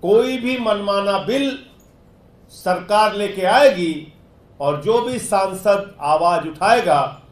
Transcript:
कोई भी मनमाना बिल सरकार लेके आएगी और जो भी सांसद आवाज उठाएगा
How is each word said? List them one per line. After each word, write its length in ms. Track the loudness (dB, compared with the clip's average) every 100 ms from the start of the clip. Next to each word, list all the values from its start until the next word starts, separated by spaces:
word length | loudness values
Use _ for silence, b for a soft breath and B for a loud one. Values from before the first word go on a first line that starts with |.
कोई 360 | 4 2 2 -2
भी 200 | -4 -4
मनमाना 600 | -2 -2 -2 -2 0 -2
बिल 480 | -2 -2 -2 -6 -14 _ _ _ _ _ _ _ _
सरकार 680 | -10 -4 -4 0 2 2
लेके 280 | 0 -6 -2
आएगी 720 | 2 6 6 4 -4 -6 -12 -20 _ _ _ _
और 220 | -4 -2
जो 180 | 0 0
भी 160 | 0 -6
सांसद 800 | -2 -2 -2 -2 0 0 -2 -8
आवाज 460 | 0 2 2 0 -4
उठाएगा 760 | -4 2 2 2 0 0 -8 -20